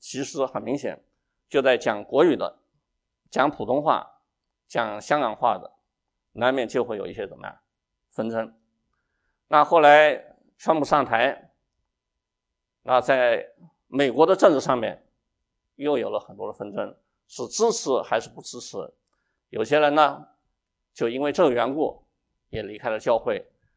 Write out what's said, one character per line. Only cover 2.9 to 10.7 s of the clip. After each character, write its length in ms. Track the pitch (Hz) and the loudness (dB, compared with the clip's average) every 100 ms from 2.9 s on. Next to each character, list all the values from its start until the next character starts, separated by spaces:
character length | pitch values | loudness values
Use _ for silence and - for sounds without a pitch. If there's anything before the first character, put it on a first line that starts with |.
| _ _ _ _ | _ _ _ _
讲 200 | - 143 | 0 0
普 160 | - 104 | -2 -4
通 160 | 135 | -2
话、 380 | 151 117 - _ _ _ _ _ _ | 0 -2 -4 _ _ _ _ _ _
讲 320 | 165 110 104 | -6 -6 -8
香 220 | - 151 | -4 -2
港 120 | 123 | -2
话 240 | 107 123 95 | -2 -2 -2
的， 140 | - _ _ _ _ _ _ | -6 _ _ _ _ _ _
难 200 | - 123 | -2 -2
免 140 | 135 113 | 0 -2
就 160 | 127 | -4
会 140 | 117 107 | -4 -6
有 100 | 90 | -10
一 60 | |
些 120 | 95 98 | -10 -12
怎 120 | 69 | -12
么 100 | - | -18
样 100 | - _ _ _ _ _ | -18 _ _ _ _ _
纷 200 | - 110 | -8 -6
争。 240 | 113 113 _ _ _ _ _ _ _ _ _ - | -6 -8 _ _ _ _ _ _ _ _ _ 0
那 160 | 151 | 2
后 160 | 147 170 | 4 6
来 560 | 147 147 151 131 - _ _ _ | 8 8 6 2 -10 _ _ _
川 220 | - | -2